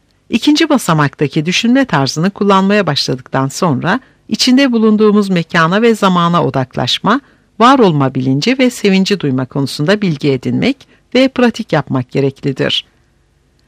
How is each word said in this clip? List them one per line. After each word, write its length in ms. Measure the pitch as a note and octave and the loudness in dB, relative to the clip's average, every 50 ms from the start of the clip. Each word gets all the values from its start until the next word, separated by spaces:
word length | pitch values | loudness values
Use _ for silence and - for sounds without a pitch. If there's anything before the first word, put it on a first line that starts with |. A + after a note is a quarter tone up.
| _ _ _ _ _ _ | _ _ _ _ _ _
İkinci 400 | - A#3 - D4+ D4+ - E4 D#4 | -6 -2 0 2 2 2 2 2
basamaktaki 760 | D4+ A3+ - - E3 D#3 C#3+ C#3 - - D3+ C3+ - D#3+ D3+ | 0 0 0 0 0 0 0 -2 -2 -4 -6 -4 -2 -4 -4
düşünme 400 | F3 F3+ - - A3+ B3 C#4 C4 | -2 -2 -2 0 2 2 0 0
tarzını 440 | - F#3+ C#3+ C#3 C3 - D3+ E3+ G3+ | 0 0 -2 -2 -2 -2 -2 -4 -4
kullanmaya 580 | - - G3+ G3+ G3 F#3+ F#3+ G3 G#3 G#3+ F#3+ D3+ | -4 -4 0 0 2 2 2 2 2 0 0 0
başladıktan 600 | C#3+ - - - C3+ B2+ - - - C3+ C3+ C3+ | -2 -4 -4 -4 -6 -8 -8 -6 -4 -2 -2 -4
sonra 520 | - - F#3+ E3+ C3 B2 C3 E3 G3+ C4+ - _ _ _ _ - | -4 -2 -2 -2 0 -2 -2 -2 -2 -4 -4 _ _ _ _ -10
içinde 420 | A3+ - - B3+ B3 C4+ C#4 C4+ | -6 -2 0 2 4 4 2 2
bulunduğumuz 580 | A#3+ A3+ A3 A3 G#3+ G#3 G#3+ G#3 G3+ G#3+ G3+ G3 | 2 2 2 2 2 4 2 2 4 2 0 0
mekana 520 | F#3+ E3+ E3 - - E3+ D#3+ E3 F#3 G#3+ | -2 -2 -2 -2 0 0 0 2 2 2
ve 140 | A#3 A#3 A3 | 2 2 2
zamana 500 | - G#3 F#3+ F3+ F3 E3+ E3+ F3 E3+ C#3+ | 2 0 0 2 2 0 2 2 0 0
odaklaşma, 760 | C3+ - C3+ B2+ - - C#3+ B2+ B2 - - - F#3 A3+ C#4+ - _ _ _ _ _ _ - | 0 -2 -2 -4 -4 -4 -6 -4 -4 -4 -2 0 -2 -2 -2 -4 _ _ _ _ _ _ 2
var 200 | A3+ B3+ C#4+ C4+ | 4 4 4 4
olma 360 | A3 F#3 D#3 C#3+ C3+ C3 C3+ | 4 2 2 2 0 0 -2
bilinci 440 | C3+ B2+ C3+ C3+ C#3+ - A#3 C4 C4+ | -2 -2 0 -2 0 0 -2 0 0
ve 100 | B3+ B3 | 0 0
sevinci 500 | - - - G3+ F#3+ F#3+ F#3+ - G#3 F3+ | 0 0 0 0 2 2 2 0 -2 -2
duyma 260 | - C#3+ B2+ C3 C3 | -2 -2 -2 -2 -4
konusunda 560 | - - C#3+ C#3 C3 - - D3 D#3+ G#3 G#3 | -4 -4 -4 -4 -4 -4 -4 -2 0 0 0
bilgi 300 | G#3 F3+ D3+ C#3 - D3 | 0 -2 -2 -2 -2 -2
edinmek 560 | C3+ B2+ - C3 A#2+ C3 - A#3 C4+ - - _ _ _ _ _ - | -2 -2 -2 -4 -2 -2 -2 -2 -4 -4 -10 _ _ _ _ _ 0
ve 120 | B3+ C4+ C4 | 0 0 2
pratik 460 | - - B3 A#3 - - A3 - E3 | 2 0 0 0 0 -4 -6 -2 -2
yapmak 380 | D3+ - - C3+ C3 B2 - | -2 -2 -2 -4 -4 -4 -4
gereklidir. 720 | - C#3 C3+ C#3 C3+ - - C#3+ C3 - C#3+ C3+ - - - _ _ _ _ _ _ _ _ _ _ _ _ _ _ _ _ | -4 -2 -2 -2 -4 -4 -6 -6 -4 -2 -4 -2 -2 -4 -6 _ _ _ _ _ _ _ _ _ _ _ _ _ _ _ _